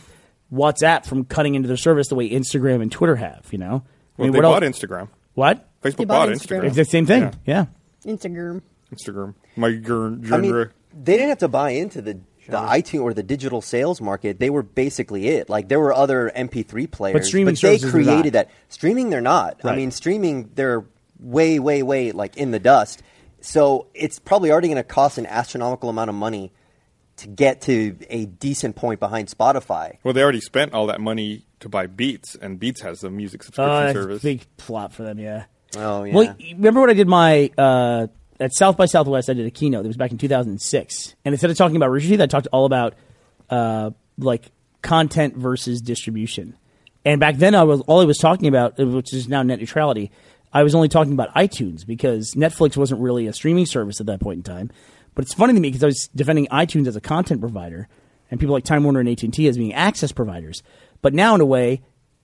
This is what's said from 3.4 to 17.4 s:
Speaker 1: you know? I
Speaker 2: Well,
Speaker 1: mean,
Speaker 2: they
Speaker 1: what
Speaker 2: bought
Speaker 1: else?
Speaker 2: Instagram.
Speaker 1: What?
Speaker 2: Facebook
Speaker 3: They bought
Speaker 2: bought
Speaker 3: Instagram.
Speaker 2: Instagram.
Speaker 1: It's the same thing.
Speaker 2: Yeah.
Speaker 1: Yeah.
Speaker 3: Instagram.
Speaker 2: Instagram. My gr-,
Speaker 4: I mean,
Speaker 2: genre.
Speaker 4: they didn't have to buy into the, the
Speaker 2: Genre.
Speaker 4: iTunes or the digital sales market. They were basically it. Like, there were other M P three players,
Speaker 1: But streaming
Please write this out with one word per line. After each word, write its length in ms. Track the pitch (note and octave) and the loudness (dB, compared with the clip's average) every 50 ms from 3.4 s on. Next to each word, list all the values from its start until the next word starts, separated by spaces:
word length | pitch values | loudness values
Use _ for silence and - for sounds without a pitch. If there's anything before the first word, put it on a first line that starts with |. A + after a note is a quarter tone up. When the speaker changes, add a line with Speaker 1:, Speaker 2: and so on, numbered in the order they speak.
| _ - | _ -12
Speaker 1:
you 60 | - G2 | -10 -10
know? 80 | F2+ F2+ | -8 -6
I 40 | |
Speaker 2:
Well, 120 | A2+ C3+ B2+ _ _ _ _ _ _ - B2+ C3 | -6 -6 -6 _ _ _ _ _ _ -2 -2 2
Speaker 1:
mean, 40 | |
Speaker 2:
they 80 | C3 C3 | 4 4
Speaker 1:
what 40 | D#3 | 6
Speaker 2:
bought 200 | E3 D#3+ F#3+ F3+ | 6 6 4 2
Speaker 1:
else? 160 | C#3+ B2 - | 0 -4 -6
Speaker 2:
Instagram. 300 | - F#2+ F#2+ F2 F#2+ G#2+ _ _ _ _ _ | -8 -10 -10 -10 -12 -14 _ _ _ _ _
Speaker 1:
What? 340 | - C3 D3 G3+ - - _ _ _ | 0 2 2 2 0 -4 _ _ _
Speaker 2:
Facebook 160 | _ C#3 C#3 - | _ -4 -2 -2
Speaker 3:
They 80 | A#3+ | -2
bought 220 | G3 - - D#3+ - | 0 2 2 2 2
Speaker 2:
bought 20 | |
Speaker 3:
Instagram. 320 | A2 C#3+ - - F#3 F#3 | 0 -4 -6 -6 -6 -4
Speaker 2:
Instagram. 20 | F#3 C#3+ | -2 -2
Speaker 1:
It's 80 | B2+ D3 | 0 0
the 80 | D#3 | 0
same 200 | - - E3 E3 | 2 2 0 4
thing. 180 | D3 G3+ B3+ - - - - - | 4 4 4 2 0 -4 -8 -4
Speaker 2:
Yeah. 200 | - D3 G3 F3+ - - _ _ _ _ _ _ | -2 0 0 -2 -2 -6 _ _ _ _ _ _
Speaker 1:
Yeah. 60 | - A3 | -10 -10
Speaker 3:
Instagram. 480 | G3+ - F#3 F3 E3+ F3 F3 F3 F#3 F3 _ _ _ _ _ - | -8 -8 -10 -10 -8 -10 -10 -10 -12 -14 _ _ _ _ _ -20
Speaker 2:
Instagram. 380 | - - - G2+ G2 G2 G2 G#2 _ _ _ _ - | -16 -14 -12 -10 -10 -10 -10 -12 _ _ _ _ -2
My 160 | A#2 A#2 A2+ | 0 0 0
gr-, 320 | A2+ A2 A2+ A#2+ A2+ A2+ | -2 -4 -4 -4 -2 -2
Speaker 4:
I 20 | A2 | -4
mean, 180 | A2+ A#2+ A#2 | -6 -8 -6
Speaker 2:
genre. 440 | A2 A#2 A#2+ B2 - A#2 A#2 A2+ A2+ _ _ _ _ _ | -2 0 0 0 0 0 0 -2 -4 _ _ _ _ _
Speaker 4:
they 200 | D#3 C3+ D#3 F#3+ A3+ | -8 0 2 2 2
didn't 100 | C4+ C#4+ | 2 0
have 100 | C#4+ - | 0 -2
to 100 | F#3 D3+ | -2 -2
buy 220 | A#2 C3 C#3+ C#3+ | 0 0 -2 0
into 300 | B2 C#3 F3 G3+ - D#3 | -2 -4 -6 -6 -10 -10
the, 120 | G#2 G#2+ G#2 | -10 -10 -12
the 400 | F#2 F#2 _ _ _ _ - B2+ | -12 -14 _ _ _ _ -8 -6
Speaker 2:
Genre. 160 | - A2+ A2 | -6 -2 0
Speaker 4:
iTunes 320 | A#2 D3+ E3 - - D3+ | 0 0 0 -2 -4 -4
or 120 | B2+ A#2+ A2 | -2 -2 -4
the 100 | G#2+ G2+ | -4 -4
digital 380 | G2 C#3 C#3 C3 C3+ B2 A#2 | -6 -6 -6 -6 -6 -6 -6
sales 380 | - - - A#2+ C3+ D#3+ F3+ - | -8 -4 -2 -2 0 -2 -2 -4
market. 400 | A#2 G2+ G2 G2+ - G#2 G2 F#2 | -4 -6 -6 -4 -4 -6 -4 -2
They 100 | B2 C3+ | -2 0
were 140 | C#3+ D3 A#2+ | 0 -2 -4
basically 640 | G2 _ - C3 C#3+ - - A#2 - G#2 G2 F#2+ A#2+ | -4 _ -2 -2 -2 -2 -6 -8 -6 -6 -4 -2 0
it. 220 | D#3 B2+ - - | 0 -2 -2 -2
Like, 180 | G#2 G#2+ G2+ F#2+ | -4 -4 -2 0
there 140 | B2+ D3+ | 0 2
were 120 | D#3 D3 C3+ | 2 2 4
other 360 | C3 C#3 C#3 C3+ B2+ A#2+ A2+ | 2 2 2 2 0 0 -2
M 180 | - B2+ B2+ A#2+ | -4 -6 -8 -6
P 160 | - A#2+ G#2+ | -6 -8 -8
three 240 | - - A2+ C#3 - | -8 -8 -8 -8 -8
players, 240 | - - G2+ G2 F#2+ | -8 -6 -4 0 0
Speaker 1:
But 100 | D#3 F#3 | 0 -2
streaming 300 | G3 - F#3+ | 0 0 2